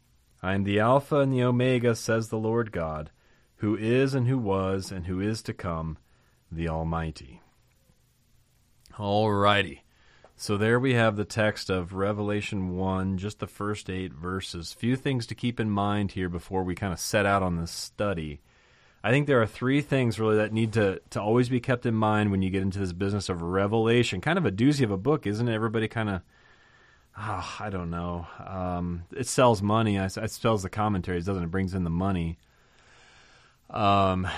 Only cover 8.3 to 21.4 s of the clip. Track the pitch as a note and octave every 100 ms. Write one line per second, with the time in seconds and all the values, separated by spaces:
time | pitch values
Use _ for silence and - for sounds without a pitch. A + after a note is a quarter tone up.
8.3 | _ _ _ _ _ - - G2+ G#2 A2
9.3 | G2+ G2+ G2+ F2 - _ _ _ _ -
10.3 | - - G2+ A2 A#2+ C3 A#2+ A2+ G#2 G2+
11.3 | A2+ G#2+ - - F#2 E2+ F#2+ G2 G#2 G#2
12.3 | G#2 G2+ G2+ F#2 F2+ F#2+ F#2+ F#2+ F#2 G#2
13.3 | - G2+ - G#2 G#2 - F#2 F#2 C2+ F2+
14.3 | F#2 - F2 E2 - A#2 C3+ C#3+ B2+ A#2
15.3 | - A#2+ A#2 A2 G2+ G2+ G#2 G2 G2 F2+
16.3 | F2 - F#2 F#2 F2+ G2+ D#2+ - G#2+ G2
17.3 | G2 F#2 E2+ E2 - - - G#2 E2+ D2+
18.3 | D2 _ _ _ _ _ _ G#2 C#3 D3
19.3 | B2+ A2 - B2+ C#3+ - C3+ A#2+ A2 A2
20.3 | G#2+ G#2+ A2 A2+ A2 G2+ F2+ - A#2 G#2
21.3 | A#2+